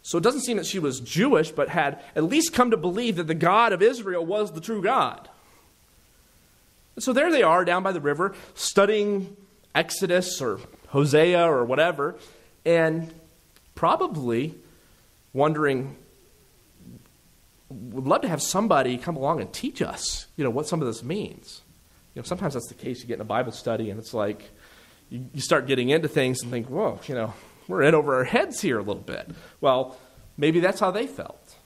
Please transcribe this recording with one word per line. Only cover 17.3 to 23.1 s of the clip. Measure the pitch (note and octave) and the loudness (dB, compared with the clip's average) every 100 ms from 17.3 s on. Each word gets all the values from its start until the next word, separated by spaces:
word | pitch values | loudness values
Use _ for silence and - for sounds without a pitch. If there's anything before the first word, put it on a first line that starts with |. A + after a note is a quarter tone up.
| _ _ _ _ | _ _ _ _
"Would | B2+ A#2 A#2 | -16 -12 -8
love | C3 A#3+ | 0 0
to | C4+ | 0
have | D3 | -4
somebody | - F#3 A3 D3+ B2+ B2 | -2 -2 2 2 2 -4
come | E3+ | -6
along | D3+ C#3 D#3+ | -4 -2 -2
and | F#2+ | -6
teach | - C4+ - | -8 -8 -6
us, | C3 - - - - | -6 -6 -8 -8 -12
you | - | -4
know, | C3 | -4
what | A#2+ D#3 | -2 -4
some | E3+ | -2
of | C3 | -2
this | G#2+ | -6
means." | B2 G3 - - - - _ _ _ _ _ | -8 -6 -8 -12 -20 -20 _ _ _ _ _
You | - | -16
know, | |
sometimes | - F3+ F#3 | -8 -4 -4
that's | B2+ - | -6 -10
the | |
case. | - - B2 | -12 -10 -10
You | |
get | A#2 | -8